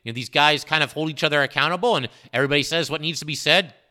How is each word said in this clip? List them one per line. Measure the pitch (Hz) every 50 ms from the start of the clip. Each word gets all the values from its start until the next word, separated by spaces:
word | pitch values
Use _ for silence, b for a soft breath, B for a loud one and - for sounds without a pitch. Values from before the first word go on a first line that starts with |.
| -
know, | 117 113
these | 123 123 -
guys | - 147 143 151 151 139 -
kind | - 156 156 147
of | 131 -
hold | 151 156 160
each | 151 - -
other | 156 147 147 139
accountable, | 127 - 135 139 156 180 180 190 247 208
and | 151 127 110 B B B B
everybody | - 123 139 135 143 143 135
says | - 160 170 160 131
what | 151 156
needs | 151 160 160 -
to | 160
be | 151 151
said. | - - 151 156 185 196 147 - _ _ _